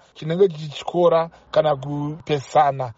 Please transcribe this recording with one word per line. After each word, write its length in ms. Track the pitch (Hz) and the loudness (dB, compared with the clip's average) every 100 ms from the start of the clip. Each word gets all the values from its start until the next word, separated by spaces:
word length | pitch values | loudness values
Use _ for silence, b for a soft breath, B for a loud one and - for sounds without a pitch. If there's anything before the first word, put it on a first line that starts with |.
| b | b
chinenge 340 | - 156 175 202 | -10 -4 2 2
chichityora 840 | 151 156 - - 175 170 165 165 b b | 0 -12 -12 -6 2 4 4 -2 b b
kana 240 | 151 156 139 | 0 2 0
kupesana 1160 | 139 147 147 156 - 147 - 151 147 135 123 | -4 -6 -6 -8 -4 -4 0 2 2 0 -6